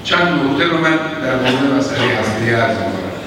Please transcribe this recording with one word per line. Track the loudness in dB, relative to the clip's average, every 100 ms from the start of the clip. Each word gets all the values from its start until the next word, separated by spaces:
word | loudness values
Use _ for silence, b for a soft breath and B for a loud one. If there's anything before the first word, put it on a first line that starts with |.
چند | 0 2 2
نکته | 2 0 2 0
رو | 2
من | 2 0 -2 -4
در | -2 0
مورد | 0 2 2 2
مسئله | 0 0 0 0
هسته‌ای | -2 0 0
عرض | 2 0 0
می‌کنم. | -2 -4 -6 -8